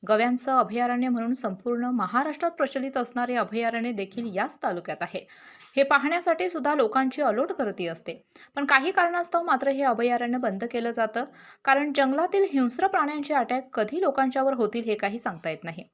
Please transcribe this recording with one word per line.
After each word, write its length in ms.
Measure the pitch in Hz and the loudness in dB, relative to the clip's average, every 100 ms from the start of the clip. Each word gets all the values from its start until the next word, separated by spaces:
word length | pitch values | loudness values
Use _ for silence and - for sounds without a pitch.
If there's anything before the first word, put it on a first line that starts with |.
| - | 2
गव्यांचं 500 | 214 240 247 254 262 | 2 4 0 2 2
अभयारण्य 500 | 208 220 240 247 254 | 2 0 0 0 0
म्हणून 240 | 240 226 | 0 0
संपूर्ण 520 | 254 220 190 - 240 | -2 -4 -4 -4 -2
महाराष्ट्रात 640 | 247 247 185 226 277 294 339 | 0 0 0 0 -2 -2 -4
प्रचलित 460 | 330 277 277 262 269 | 0 -2 -2 -4 -4
असणारे 380 | 240 247 247 | -4 -4 -2
अभयारण्य 580 | 247 208 214 233 233 233 | -2 -2 -2 -2 -2 -4
देखील 380 | 226 190 214 233 185 | -4 -6 -6 -6 -4
याच 220 | 254 - | -4 -4
तालुक्यात 340 | 240 180 170 156 | -4 -4 -6 -8
आहे. 260 | 175 - - - - - - - | -6 -8 -12 -20 -20 -20 -8 0
हे 60 | |
पाहण्यासाठी 680 | 277 285 269 339 349 330 370 | 4 4 4 0 0 0 0
सुद्धा 240 | 339 277 | -2 0
लोकांची 480 | 302 226 247 262 254 | 2 2 2 0 0
अलोट 300 | 277 208 320 381 | 0 2 0 -2
गर्दी 280 | 220 196 175 | -4 -2 -6
असते, 400 | 165 - 165 _ - - - | -6 -10 -12 _ -20 -12 -6
पण 80 | |
काही 260 | 285 269 285 | 4 4 4
कारणास्तव 520 | 381 349 349 349 339 | 2 2 0 -2 -2
मात्र 260 | 339 262 269 | 2 0 2
हे 140 | 269 | 0
अभयारण्य 560 | 277 226 240 240 240 247 | 2 2 2 0 0 0
बंद 260 | 247 196 | -2 -2
केलं 260 | 233 240 233 | -4 -4 -4
जातं, 340 | 226 220 233 262 - - - | -2 -2 -2 -6 -10 -20 -8
कारण 280 | - 269 294 277 | 2 2 2 2
जंगलातील 500 | 269 277 349 403 392 | 2 2 2 2 2
हिंस्र 340 | 277 247 240 381 | 2 0 2 0
प्राण्यांचे 480 | 392 294 302 285 | 2 0 -2 -2
अटॅक 340 | 294 247 254 269 | 0 0 -2 -4
कधी 280 | - 208 311 | -2 -2 0
लोकांच्यावर 540 | 370 269 269 262 269 | 0 2 0 2 0
होतील 280 | 269 226 233 | 2 0 -2
हे 100 | 226 | -2
काही 240 | 208 202 220 | -2 -2 -4
सांगता 320 | 226 170 165 | -6 -6 -8
येत 140 | 156 | -8
नाही. 200 | 170 165 - | -10 -12 -16